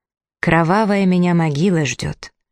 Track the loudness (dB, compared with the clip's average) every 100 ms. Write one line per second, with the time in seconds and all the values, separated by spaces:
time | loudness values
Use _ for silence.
0 | _ _ _ _ 0 2 2 2 0 0
1 | 2 2 2 2 0 0 0 0 -2 -6
2 | -8 -10 -16 -20 _